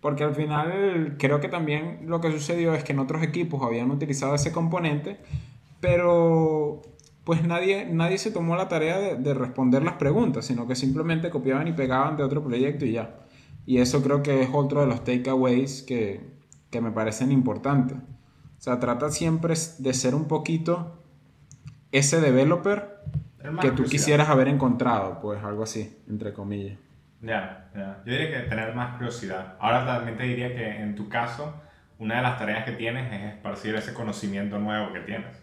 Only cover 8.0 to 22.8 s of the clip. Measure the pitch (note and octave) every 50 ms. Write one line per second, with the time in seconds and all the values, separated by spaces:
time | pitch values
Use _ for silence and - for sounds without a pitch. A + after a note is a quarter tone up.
8 | E3 F3 F#3+ G3 - A3 - F#3 E3 E3 E3+ F3 F#3+ F#3 F3 D#3+ D#3 D#3+ E3+ F#3+
9 | G3+ G3 E3 A#2+ C3 C#3+ C#3 B2+ B2 B2 B2 - C3 B2+ B2 C#3 C#3+ E3+ E3+ -
10 | D3 C#3 D3+ G#3 A#3+ F#3 - A#2+ A2 - C3 A#2 A#2+ A#2+ B2+ B2 - C3+ C3+ D#3
11 | D#3+ E3 E3 D#3+ E3 F3 - C#3+ B2 C3+ C3 C#3 D3 E3 E3 D#3 C#3 B2+ B2+ C3
12 | C#3 D3 D#3 D3+ C#3+ C3 C#3+ D3+ D3 C3+ A#2+ A#2+ C3 C#3+ D3 C#3 C#3+ B2 A2 A#2
13 | A2 - - - - - _ - - - - - - - B2+ B2 B2 B2 - D3
14 | C3+ C3+ C#3+ C#3+ C#3+ D3 C#3 C3+ C3 B2 C3 D3 C#3+ C3 - D3 C#3+ C3 A#2 A2
15 | - - B2 B2 B2+ C3+ C3 C3 C3 B2+ B2 B2 C3+ C#3 C#3 - - - C3 A#2+
16 | A2 G2+ G2 - - - - - _ _ - - _ _ - A#2 A#2 A2+ G#2 A2
17 | A2 A2 G#2+ - C3 C3 C#3+ C3+ A#2+ A#2 G#2 G#2+ - C3+ C#3+ C#3 B2+ B2 - -
18 | - - - - _ _ _ _ - - - - - - B2 A#2+ - B2 A#2+ A#2+
19 | C3+ D3+ C#3 - E3+ E3 D#3+ D#3+ E3 E3+ E3 - - - - - C3 C3 B2+ -
20 | - B2+ B2+ D3 D#3+ - D#3+ D3+ D#3 - E3 E3 E3 E3 E3+ E3+ E3 - - -
21 | - - _ _ _ _ _ _ - _ - - _ - - - _ _ - C3+
22 | C#3+ C#3+ - E3 D#3+ C#3+ B2+ B2+ C3+ D3+ F3 F3 - G3 G#3 G#3